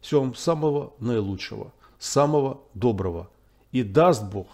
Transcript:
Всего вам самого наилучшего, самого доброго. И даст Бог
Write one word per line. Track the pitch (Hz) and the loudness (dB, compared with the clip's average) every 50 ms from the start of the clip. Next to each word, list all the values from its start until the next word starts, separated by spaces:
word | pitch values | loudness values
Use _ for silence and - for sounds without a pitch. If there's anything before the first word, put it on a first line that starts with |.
Всего | _ - - 147 135 | _ 2 2 2 2
вам | 131 120 | 2 -4
самого | - - - 165 156 151 156 143 147 139 139 - - | -4 -2 -2 0 0 0 0 0 -2 -4 -6 -12 -8
наилучшего, | 113 120 120 113 104 98 98 92 - - - 104 104 - - _ _ _ _ _ | -4 -2 0 0 0 -2 -4 -6 -8 -10 -12 -12 -14 -14 -16 _ _ _ _ _
самого | - - - 139 143 147 151 151 139 135 135 - - _ _ | -10 -2 2 2 4 4 4 2 2 0 -2 -6 -14 _ _
доброго. | 95 98 123 110 95 95 92 85 85 85 - _ _ _ _ _ _ _ _ | 0 0 0 2 2 -2 -4 -4 -6 -10 -14 _ _ _ _ _ _ _ _
И | - 127 123 | -4 -2 -2
даст | 101 95 135 160 180 170 113 107 98 98 | 0 4 4 6 6 4 2 0 -8 -8
Бог | 104 90 - | -8 -10 -10